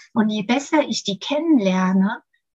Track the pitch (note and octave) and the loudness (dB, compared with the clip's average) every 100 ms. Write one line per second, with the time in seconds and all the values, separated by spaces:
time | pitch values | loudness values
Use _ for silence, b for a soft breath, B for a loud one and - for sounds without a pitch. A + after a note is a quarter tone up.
0 | B A#3 G#3+ G#3+ A3 C4 C#4 D#4 D4 G#3+ | B -2 0 -2 -2 -2 0 0 0 -4
1 | - G3 - D4 E4 C#4 F#3+ F#3 F#3 F#3+ | -6 -8 -4 -2 2 2 4 2 2 2
2 | G3 B3+ _ _ _ | 0 -2 _ _ _